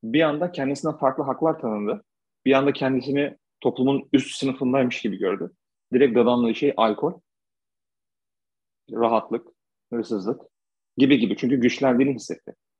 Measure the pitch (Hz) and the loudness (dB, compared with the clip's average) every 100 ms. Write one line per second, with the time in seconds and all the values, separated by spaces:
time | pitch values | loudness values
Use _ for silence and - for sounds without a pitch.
0 | 113 135 160 147 175 - 135 139 160 143 | -4 0 2 0 -4 -4 -4 -4 -4 0
1 | 135 135 135 131 160 160 113 107 104 - | -2 0 -4 0 0 -2 -4 -4 -4 -6
2 | - _ _ _ 131 135 139 139 135 131 | -10 _ _ _ 2 4 2 0 0 -2
3 | 135 139 143 - _ _ 131 - 131 139 | -2 -2 -2 -6 _ _ -2 0 0 0
4 | - 135 131 - 135 127 127 135 123 - | 0 0 0 -6 -6 -4 -2 0 0 -2
5 | 110 98 95 95 85 - _ _ _ 123 | -6 -4 -2 -2 -6 -12 _ _ _ 2
6 | 135 120 117 123 117 110 143 - 113 104 | 4 4 2 2 0 0 -2 2 0 0
7 | 156 185 _ _ _ _ _ _ _ _ | -4 -6 _ _ _ _ _ _ _ _
8 | _ _ _ _ _ _ _ _ _ 110 | _ _ _ _ _ _ _ _ _ 0
9 | 117 113 - 113 - _ _ _ _ 120 | 2 2 0 -6 -8 _ _ _ _ -6
10 | 107 110 92 131 - _ _ _ _ - | -4 -4 -4 -6 -10 _ _ _ _ 0
11 | 135 139 107 101 127 135 120 - 135 123 | 4 4 2 -2 0 2 2 2 0 2
12 | 135 123 - 82 - - _ _ | 2 0 -8 -14 -14 -20 _ _